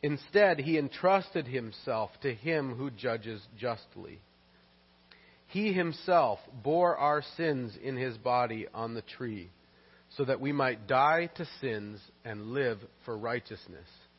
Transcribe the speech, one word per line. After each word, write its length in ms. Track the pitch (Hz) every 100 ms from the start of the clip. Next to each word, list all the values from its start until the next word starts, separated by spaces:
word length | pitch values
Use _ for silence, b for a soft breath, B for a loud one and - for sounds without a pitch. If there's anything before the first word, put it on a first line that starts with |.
Instead, 560 | 147 147 - 202 202 160
he 200 | 143 160
entrusted 640 | 139 - 180 196 175 170 127
himself 640 | 131 113 101 - 113 104 -
to 100 | 139
him 420 | 110 131 160 139 120
who 140 | 139
judges 500 | 110 127 113 107 107 - 107
justly. 600 | 120 113 - 98 80 80 _ _ _ b b _ _ _ _ b b b _
He 260 | 190 214
himself 680 | 185 170 156 - 175 131 101 - 131
bore 340 | 131 165 175 160
our 260 | 143 147 139 -
sins 400 | 165 139 120 104
in 140 | 135 131
his 200 | 131 113
body 480 | 123 123 120 110 104
on 220 | 101 113 117
the 80 |
tree, 480 | - - 123 104 87 - b b b b b -
so 80 | 131
that 160 | 131
we 100 | 135
might 360 | 143 131 113 104
die 420 | 131 143 165 170 -
to 120 | 165 -
sins 400 | 131 107 104 104 - _ 117
and 280 | 107 107
live 260 | 131 131 107 113 _ -
for 100 | 110
righteousness. 720 | 117 120 - 107 - 87 87 - _